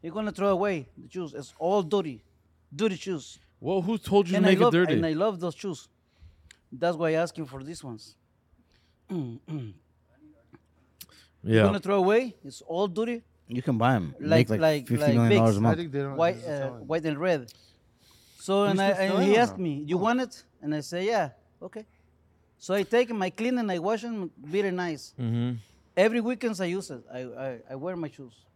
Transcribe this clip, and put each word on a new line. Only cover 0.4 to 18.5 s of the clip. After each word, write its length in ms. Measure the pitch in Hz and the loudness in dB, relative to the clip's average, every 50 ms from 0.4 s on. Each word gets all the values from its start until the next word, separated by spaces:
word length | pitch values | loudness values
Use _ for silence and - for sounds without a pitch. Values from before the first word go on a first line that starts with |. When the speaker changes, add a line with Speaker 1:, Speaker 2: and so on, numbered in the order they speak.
| 196 202 | 0 0
Speaker 1:
away 400 | 190 175 196 208 190 160 127 - _ - | 2 2 2 0 -2 -4 -6 -12 _ -20
the 100 | - - | -20 -14
shoes. 240 | - 185 180 151 | -10 -10 -10 -8
It's 220 | 127 - 135 - _ _ | -10 -12 -14 -14 _ _
all 220 | 160 175 196 208 190 | -2 2 2 2 2
dirty, 400 | 156 208 202 180 156 123 107 _ _ _ _ _ _ _ _ _ _ - | 2 0 0 0 -2 -8 -14 _ _ _ _ _ _ _ _ _ _ -6
dirty 220 | 143 214 220 190 | -2 0 0 0
shoes. 420 | - - 190 185 147 123 - - _ _ _ _ _ | -2 -6 -6 -6 -6 -8 -12 -20 _ _ _ _ _
Speaker 2:
Well, 200 | - 139 185 196 | -6 -2 -2 -2
who 160 | 170 190 226 220 | 0 -2 -4 -4
told 300 | - - 185 202 202 170 | -2 2 4 4 4 4
you 60 | 190 | 2
Speaker 1:
And 100 | - 190 | 4 6
Speaker 2:
to 40 | 185 | 6
Speaker 1:
I 40 | 190 | 6
Speaker 2:
make 40 | 185 | 8
it 40 | 233 | 6
Speaker 1:
love, 80 | 240 | 6
Speaker 2:
dirty? 220 | 160 170 185 160 143 | 6 4 4 4 2
Speaker 1:
and 120 | 110 - | 2 2
I 60 | 160 | 0
love 260 | 156 156 190 220 202 175 | 0 0 0 0 0 -2
those 160 | 175 175 - | -6 -6 -6
shoes. 340 | - - 196 165 - - _ _ _ _ _ _ _ - - _ _ _ _ - _ _ _ | -6 -8 -8 -8 -8 -12 _ _ _ _ _ _ _ -20 -20 _ _ _ _ -20 _ _ _
That's 240 | - 127 160 170 180 | -8 -2 -2 -2 -2
why 140 | 151 170 160 | 0 -2 0
I 20 | |
ask 260 | 160 160 170 160 - - | 0 0 0 -2 -4 -10
you 80 | 160 | -12
for 160 | 135 131 135 | -10 -10 -14
these 220 | 131 147 170 - - | -14 -14 -14 -14 -12
ones. 320 | 135 117 107 - - - _ | -14 -14 -14 -16 -20 -20 _
<clears throat> 40 | _ _ _ _ _ _ _ _ _ _ _ _ _ _ _ _ _ _ | _ _ _ _ _ _ _ _ _ _ _ _ _ _ _ _ _ _
Mm, 260 | 190 175 139 120 113 135 _ - | -6 -6 -6 -6 -8 -12 _ -10
mm. 220 | 156 147 123 107 95 - _ _ _ _ _ _ _ _ 302 - _ _ _ _ _ - _ _ _ _ _ _ _ _ - _ _ - _ _ _ _ - | -10 -10 -10 -10 -14 -18 _ _ _ _ _ _ _ _ _ -20 _ _ _ _ _ -20 _ _ _ _ _ _ _ _ -20 _ _ -20 _ _ _ _ -4
Speaker 2:
Yeah. 100 | - 110 | 2 4
Speaker 1:
You 80 | 110 107 | 6 6
gonna 140 | - 202 - | 6 4 2
throw 160 | - - 202 196 | -2 0 0 2
away? 360 | 180 190 208 233 262 240 190 _ _ | 4 4 4 2 0 -2 -10 _ _
It's 180 | 139 131 - | -18 -18 -18
all 240 | - - 165 175 202 202 | -12 -8 -4 -2 -2 -2
dirty. 320 | 170 202 226 226 240 233 _ _ _ _ _ | -2 -4 -4 -4 -4 -8 _ _ _ _ _
Speaker 3:
You 140 | _ 120 123 | _ -8 -6
can 160 | - - 127 | -2 -2 0
buy 180 | 113 113 123 131 | 2 2 2 2
'em. 180 | 110 87 76 65 - | 2 0 -4 -8 -8
Speaker 1:
Like, 300 | - 151 - - 123 - | 0 4 4 4 6 4
Speaker 3:
Make, 0 | |
like, 120 | 110 104 | 2 2
Speaker 1:
like, 280 | 160 160 156 147 123 - | 4 2 2 2 0 -2
Speaker 3:
fifty 240 | 123 120 147 147 117 117 | 0 2 4 4 4 6
million 180 | 117 113 - | 6 6 6
dollars 200 | - 113 113 104 | 6 6 6 4
Speaker 1:
like 20 | 101 | 4
Speaker 3:
a 20 | |
month. 160 | 107 117 - | 4 4 2
Speaker 1:
Biggs, 20 | 160 | 2
Speaker 4:
I 40 | |
think 100 | 170 160 | -2 -6
they 60 | 131 143 | -4 -4
don't 180 | 139 139 135 | -4 -4 0
Speaker 1:
white, 180 | 143 165 170 185 | 2 2 2 0
Speaker 4:
have 80 | - - | -2 -8
to 80 | 170 147 | -8 -6
Speaker 1:
uh, 40 | 143 | -6
Speaker 4:
tell 140 | 139 135 123 | -6 -6 -8
him. 100 | 117 - | -10 -8
Speaker 1:
white 180 | 131 160 170 156 | -4 -4 -2 -2
and 140 | 160 151 139 | -2 -4 -2
red. 340 | 165 185 170 147 123 107 - _ _ _ _ _ _ _ _ _ _ _ _ _ _ _ _ - | 0 0 0 0 -2 -10 -20 _ _ _ _ _ _ _ _ _ _ _ _ _ _ _ _ -14
So, 140 | - - | -4 0